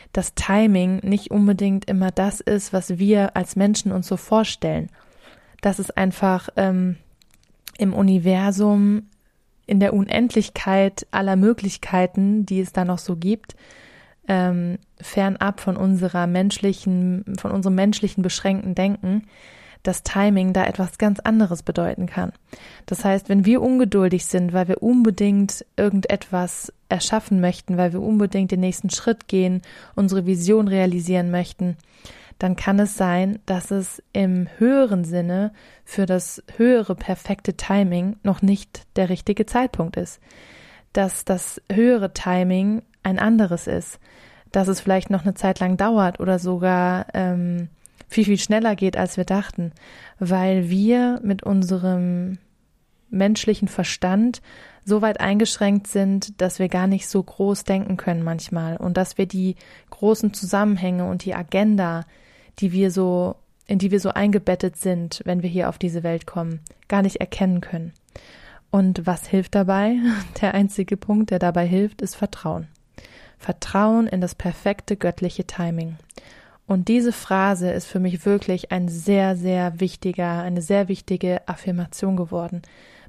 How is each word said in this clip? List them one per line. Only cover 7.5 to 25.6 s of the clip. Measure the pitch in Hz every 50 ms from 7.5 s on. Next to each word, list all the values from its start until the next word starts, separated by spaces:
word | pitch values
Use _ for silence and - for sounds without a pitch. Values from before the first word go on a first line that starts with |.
| _ _ - - - -
im | 208 196 185
Universum, | - 196 190 190 185 165 185 185 185 196 202 196 190 208 208 208 202 202 202 208 214 208 - _ _ _ _ _ _ _ _ _ _ _
in | - 202 196
der | 202 202 -
Unendlichkeit | 202 196 - - - 240 233 - 220 208 - - - - 196 190 196 196 196 196 - - -
aller | - 196 196 196 190
Möglichkeiten, | 190 190 220 240 - 202 196 - - - - - 185 185 180 - - 196 196 208 214 208
die | - 190 190
es | 185 175 -
da | 190 180
noch | 180 180 170
so | - - 180
gibt, | 165 170 190 220 220 _ - - - - - - - - - - - - _ _ _ _
ähm, | - 190 185 180 180 180 175 175 175 180 - _ _ _ -
fernab | - - - 202 196 196 190 - 196 202 196 -
von | - 202 185
unserer | - 190 190 190 180 185 180 - 180 175
menschlichen, | 175 175 180 190 202 - - - 196 196 - - 190 185 180 180 185 180 185 202 - 196 190
von | - 202
unserem | 196 196 185 190 190
menschlichen | 185 196 208 208 - - 196 - -
beschränkten | 180 185 - - - 196 190 190 - 190 180
Denken, | - 185 196 202 - - 185 190 214 214 - _ - - - - - - - - -
dass | - 185 180 - -
Timing | - - 196 202 208 202 190 185 185 180
da | 190 185
etwas | - 185 - 185 175 - -
ganz | 214 214 202 -
anderes | - 220 220 220 214 170 175 - -
bedeuten | - 170 - 170 175 - - 185
kann. | 175 - 185 180 180 - _ _ - - - - - - - -
Das | - 180 - -
heißt, | 202 190 196 - -
wenn | 196 202 185
wir | 202 240 - -
ungeduldig | 254 254 254 254 196 196 202 190 185 180 175 -
sind, | - - 185 180 175 175
weil | 185 185
wir | 175 190 - -
unbedingt | 226 247 247 233 220 190 - 208 202 202 202 202 196 - -